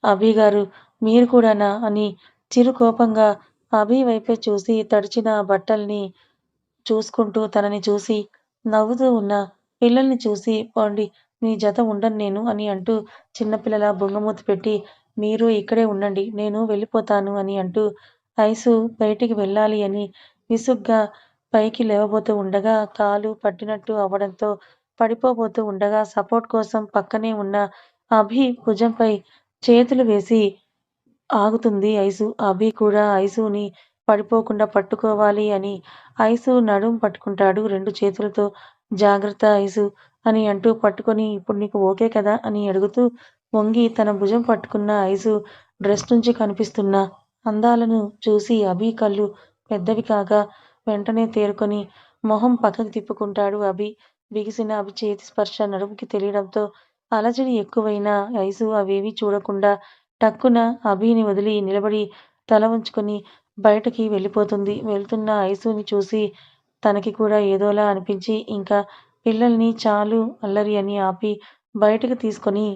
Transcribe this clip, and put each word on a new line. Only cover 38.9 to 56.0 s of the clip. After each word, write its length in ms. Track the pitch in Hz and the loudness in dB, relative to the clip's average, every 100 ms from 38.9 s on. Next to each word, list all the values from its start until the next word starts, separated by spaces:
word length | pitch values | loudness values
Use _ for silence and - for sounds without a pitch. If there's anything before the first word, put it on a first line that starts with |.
"జాగ్రత్త 520 | 196 208 202 208 202 214 208 | 2 2 4 0 0 2 4
ఐసు" 280 | 196 202 202 202 _ _ 226 | 2 -2 -2 -4 _ _ 0
అని 160 | 220 214 | 2 0
అంటూ 220 | 196 220 | 0 0
పట్టుకొని, 520 | 226 214 196 - 214 220 | 2 0 0 -2 0 -2
"ఇప్పుడు 240 | 208 185 208 | -4 -4 -4
నీకు 200 | 208 202 | -2 0
ఓకే 240 | 190 196 226 | 0 2 0
కదా?" 260 | 226 202 220 | 0 0 -2
అని 180 | 220 208 202 | -2 -4 -2
అడుగుతూ 340 | 190 202 226 247 240 - _ _ | 0 0 2 0 0 -20 _ _
వంగి 320 | 220 214 226 233 | -2 0 2 0
తన 220 | 226 214 | 0 -2
భుజం 300 | 202 196 226 | 0 0 0
పట్టుకున్న 480 | 240 220 - 208 208 208 190 | 0 -2 -2 -4 -2 0 0
ఐసు 260 | 196 208 208 208 - _ _ | 0 0 -2 -4 -20 _ _
డ్రెస్ 260 | 196 202 - | 0 0 2
నుంచి 260 | 240 233 | 2 2
కనిపిస్తున్న 640 | 240 214 196 220 - 196 196 196 196 _ _ 226 | 0 -2 -2 -4 -2 0 2 0 -6 _ _ -6
అందాలను 540 | 214 233 240 233 226 208 - | 0 2 2 2 0 -2 -4
చూసి 360 | - 208 208 226 | 0 0 2 0
అభి 260 | 202 180 226 | 0 0 -2
కళ్ళు 340 | 226 214 202 208 208 _ _ _ | 0 0 0 -4 -6 _ _ _
పెద్దవి 320 | 208 180 220 | -4 -2 -2
కాగా, 380 | 226 214 190 208 208 - _ _ - | 0 -2 2 2 0 -8 _ _ -6
వెంటనే 380 | 208 202 226 226 | -4 -2 -2 0
తేరుకొని 540 | 220 208 202 208 208 196 _ _ _ | 0 -2 -2 -2 -2 -6 _ _ _
మొహం 280 | 214 214 240 240 | -2 2 2 2
పక్కకు 340 | 233 185 220 | 0 -2 -6
తిప్పుకుంటాడు 680 | 220 208 208 208 202 202 208 | -6 -8 -6 -6 -2 -2 0
అభి. 240 | 202 185 208 220 _ _ _ | -2 -2 -6 -8 _ _ _
బిగిసిన 400 | 214 208 214 214 | -8 -8 -6 -4
అభి 180 | 214 202 | -4 -6
చేతి 300 | 196 214 202 | -6 -6 -6
స్పర్శ 320 | - - 208 - | -8 -4 -4 -4
నడుముకి 440 | 208 196 202 208 | -4 -4 -6 -10